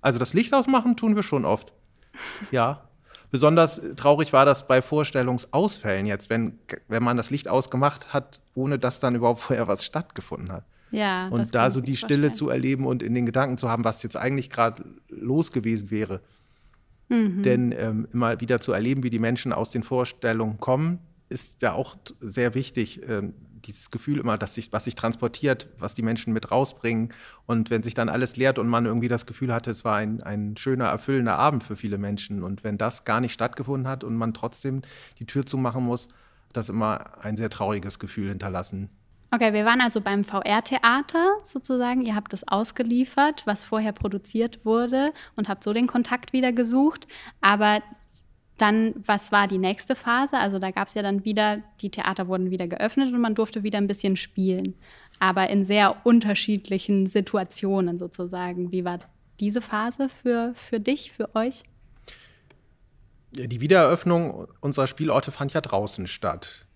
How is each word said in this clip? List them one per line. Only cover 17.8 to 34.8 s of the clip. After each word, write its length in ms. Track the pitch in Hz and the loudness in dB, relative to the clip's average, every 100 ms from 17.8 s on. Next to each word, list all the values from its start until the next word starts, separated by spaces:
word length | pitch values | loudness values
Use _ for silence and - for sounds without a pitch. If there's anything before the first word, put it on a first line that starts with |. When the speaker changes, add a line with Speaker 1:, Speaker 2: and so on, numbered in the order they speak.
| 113 110 110 | -2 -2 -4
Speaker 1:
immer 280 | 120 117 117 | -2 0 -2
wieder 200 | 117 123 | 0 0
zu 120 | - | 0
erleben, 300 | 98 117 135 | 0 0 0
wie 80 | 123 | 0
die 80 | 113 | 0
Menschen 340 | 113 120 123 | 0 0 -2
aus 180 | - 110 | -2 -2
den 120 | 120 | -4
Vorstellungen 800 | 110 127 123 - 120 113 110 107 | -2 -2 -2 -2 -2 0 -2 -4
kommen, 400 | - 131 160 175 - _ _ | 0 2 2 -2 -8 _ _
ist 340 | 127 - - | -8 -8 -2
ja 100 | 117 | -2
auch 240 | 87 131 - | -2 -6 -10
t-, 100 | - - | -20 -14
sehr 340 | 113 98 120 | -8 0 0
wichtig, 460 | 120 131 - 107 - - | 0 -4 -4 -4 -6 -6
ähm, 260 | 107 98 - - 110 - | -4 -4 -10 -20 -20 -14
dieses 240 | 104 - | -10 -8
Gefühl 280 | 120 - 143 | -8 -4 -2
immer, 160 | 120 110 | 0 -2
dass 180 | 104 | -2
sich, 200 | - 110 | -8 -6
was 100 | 104 | -6
sich 100 | 123 | -6
transportiert, 760 | - 113 113 120 - 143 127 - - | -4 -4 -2 -4 -2 0 0 -4 -10
was 160 | - | -8
die 80 | - | -4
Menschen 320 | 113 113 - | -2 -2 -2
mit 160 | 110 - | -4 0
rausbringen. 640 | 117 135 - 117 113 113 - - - - | 0 0 -2 -2 -2 -4 -8 -20 -20 -2
Und 240 | 117 110 | -2 0
wenn 120 | 117 | -2
sich 120 | 113 | -2
dann 160 | 120 113 | -2 -2
alles 260 | 110 127 - | 0 -2 2
leert 220 | 131 127 | 2 2
und 100 | 113 | 2
man 160 | 117 | 2
irgendwie 240 | 117 117 117 | 2 0 0
das 160 | 117 | -2
Gefühl 300 | - 110 127 | -4 -6 -2
hatte, 160 | 117 120 | -2 -4
es 160 | 110 117 | -6 -2
war 100 | 104 | 0
ein, 260 | 107 113 | 0 -4
ein 320 | - 104 104 107 | -6 -4 -4 -4
schöner, 260 | 135 131 | -2 0
erfüllender 540 | 117 110 - 135 120 82 | 0 -2 0 0 2 4
Abend 260 | 139 139 | 2 2
für 100 | - | -4
viele 220 | 104 107 101 | -8 -4 -4
Menschen. 460 | 101 104 - 101 | -4 -4 -6 -6
Und 200 | 90 98 | -6 -6
wenn 140 | 110 104 | -6 -2
das 300 | 110 - - | -2 -4 -2
gar 160 | 110 | -2
nicht 100 | 123 | -2
stattgefunden 560 | - 120 - 127 139 131 | -2 -4 -4 -6 -4 -4
hat 160 | 131 | -6
und 120 | 120 113 | -6 -2
man 180 | 113 | -2
trotzdem 480 | 113 - - 139 135 | -4 -8 -6 -6 -6